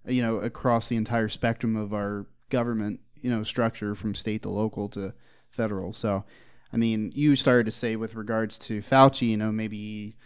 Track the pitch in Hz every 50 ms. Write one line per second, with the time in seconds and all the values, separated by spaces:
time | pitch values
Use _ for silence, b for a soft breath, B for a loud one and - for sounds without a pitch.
0 | - - 127 123 120 113 113 98 104 117 - - - 127 117 117 - - 120 113
1 | 107 - 117 117 110 107 - - - 117 113 - - 113 110 110 107 101 104 104
2 | 101 101 104 101 98 - - _ _ - 135 123 120 120 117 110 104 104 - -
3 | - - - - - 123 120 110 110 - - 127 117 113 - - 107 104 104 -
4 | - 107 98 - - 110 107 110 - 98 98 101 110 110 - 110 101 101 - 101
5 | 98 95 - - - - - _ _ _ - - 113 104 104 95 87 90 - -
6 | - 107 98 95 95 b b b b b b b b b b 117 117 113 110 107
7 | 107 - - 139 147 151 139 131 - 135 123 120 113 110 - - 127 117 113 110
8 | 113 104 107 113 104 113 113 110 110 104 - - - - 110 104 - - 135 135
9 | 135 135 135 - 123 113 110 107 107 110 107 110 110 107 107 104 104 107 107 107
10 | 104 104 - - -